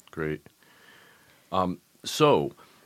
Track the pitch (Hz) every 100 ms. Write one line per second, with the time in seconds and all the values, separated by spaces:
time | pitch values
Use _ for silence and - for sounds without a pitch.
0 | _ - 78 76 - _ _ _ - -
1 | - _ _ _ _ 92 92 - _ _
2 | - - 151 107 67 - - _